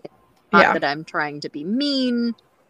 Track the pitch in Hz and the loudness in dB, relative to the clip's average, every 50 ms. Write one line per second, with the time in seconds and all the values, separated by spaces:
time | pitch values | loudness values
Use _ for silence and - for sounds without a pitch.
0 | - - _ _ _ _ _ _ _ _ - 175 - - - 160 160 143 143 156 | -8 -12 _ _ _ _ _ _ _ _ 4 6 6 6 4 2 0 -2 -2 -4
1 | 165 - - 170 151 147 147 147 143 151 - 151 147 185 214 262 294 285 277 269 | -6 -6 -4 -4 -4 -4 -6 -8 -10 -10 -10 -8 -6 -4 -2 -2 -2 -2 0 0
2 | 254 254 240 240 233 233 226 - _ _ _ _ _ | 0 0 0 0 -2 -2 -4 -8 _ _ _ _ _